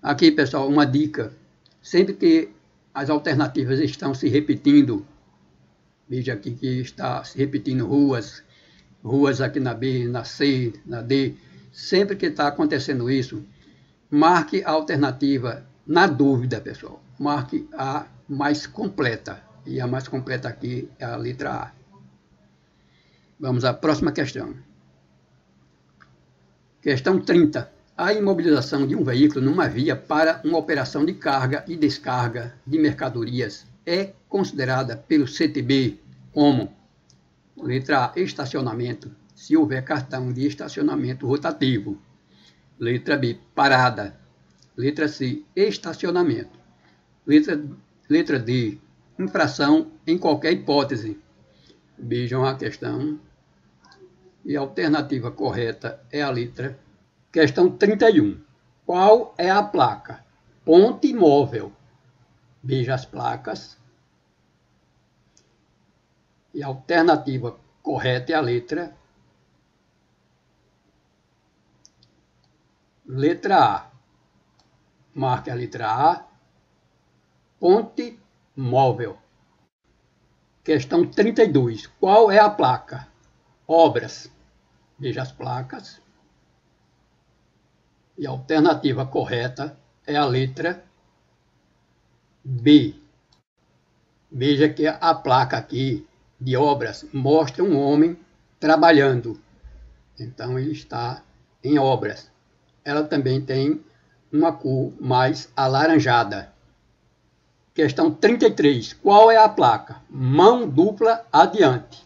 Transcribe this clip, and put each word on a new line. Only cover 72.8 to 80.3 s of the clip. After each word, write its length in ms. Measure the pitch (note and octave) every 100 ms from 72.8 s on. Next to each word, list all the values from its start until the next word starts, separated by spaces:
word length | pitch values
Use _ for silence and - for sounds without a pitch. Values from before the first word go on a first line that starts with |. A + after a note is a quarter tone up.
| _ _ -
letra 520 | C3 C#3+ E3+ G3+ F#3+ B2+ F#2+
A. 160 | - _ _ _ _ _ _ _ _ _ _ _ _
Marque 380 | - C3 B2+ -
a 20 |
letra 380 | A#2+ B2 B2+ A2+
A. 340 | A#2 D3+ F3+ - _ _ _ _ _ _ _ _ _ _ _ _ _
Ponte 600 | E3+ G3+ A3+ - A#3+ A3+ _ _ _ -
móvel. 640 | B2+ B2+ C3+ G#2 A2+ F#2 _ _ _ _ _ _ _ _ _ _ _